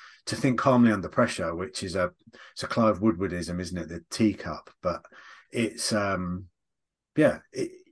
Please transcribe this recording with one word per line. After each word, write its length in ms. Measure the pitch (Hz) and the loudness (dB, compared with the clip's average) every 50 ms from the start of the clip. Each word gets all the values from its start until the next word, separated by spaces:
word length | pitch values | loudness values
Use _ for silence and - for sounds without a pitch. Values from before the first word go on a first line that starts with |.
| - - - - _ | -20 -20 -20 -16 _
to 100 | - - | -8 -4
think 240 | 120 - 139 123 113 | 0 0 0 0 2
calmly 320 | - 139 131 123 120 113 | 4 4 6 6 6 6
under 160 | 107 101 87 | 4 2 -2
pressure, 480 | - - - 120 113 - - 90 80 82 | -2 0 0 0 0 0 -2 -4 -4 -4
which 260 | 85 92 92 - - | -4 -6 -8 -8 -8
is 140 | 98 95 85 | -6 -4 -2
a, 160 | 95 90 90 - _ _ - - - - - | -2 -2 -2 -4 _ _ -20 -20 -20 -20 -18
it's 120 | _ - - | _ -10 -10
a 40 | |
Clive 320 | - - 120 117 110 101 90 | -4 0 2 4 4 4 4
Woodwardism, 600 | 101 110 110 85 98 92 90 87 85 85 87 87 | 2 2 2 2 -2 -4 -4 -4 -4 -4 -4 -6
isn't 160 | 92 82 90 | -6 -6 -6
it? 100 | 87 85 | -8 -8
The 160 | 80 90 85 - _ | -8 -10 -12 -10 _
teacup. 580 | - - 117 104 98 - - 90 80 - - - - _ | 0 2 2 2 2 0 -6 -10 -10 -10 -12 -16 -16 _
But 200 | - 90 85 - - - - - - - - - - _ | -4 -4 -4 -4 -8 -16 -20 -20 -20 -20 -20 -20 -18 _
it's, 440 | - 120 117 110 - - - - 113 | -4 -2 -2 -2 -2 -4 -4 -2 0
um, 540 | 107 101 98 95 90 90 87 90 92 92 - _ _ _ _ _ _ _ _ _ _ _ _ - | 0 0 0 -2 -2 -2 -4 -6 -6 -8 -12 _ _ _ _ _ _ _ _ _ _ _ _ 2
yeah, 240 | 151 156 127 - - - _ - | 4 4 4 2 0 -6 _ -8
it, 180 | - - - - - _ _ | -8 -8 -8 -8 -14 _ _